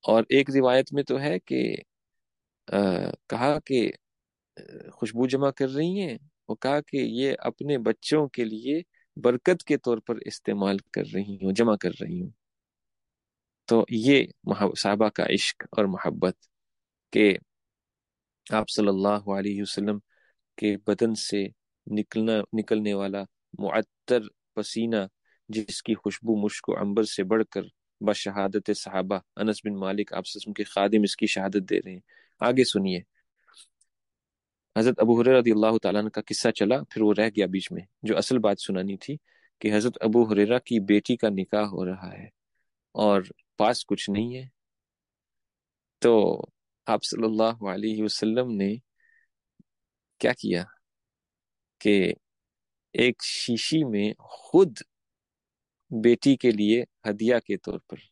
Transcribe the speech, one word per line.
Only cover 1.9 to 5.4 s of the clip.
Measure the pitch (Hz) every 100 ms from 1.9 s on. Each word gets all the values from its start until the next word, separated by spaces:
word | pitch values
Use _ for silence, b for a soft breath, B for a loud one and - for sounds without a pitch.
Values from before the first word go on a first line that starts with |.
| _ _ _ _ _ _ _ -
अ, | 101 101 90 92 - _
कहा | 113 127 151
कि, | - 131 110 - _ _ _ _ _ -
"अ, | - - - -
खुशबू | 110 117 127
जमा | 135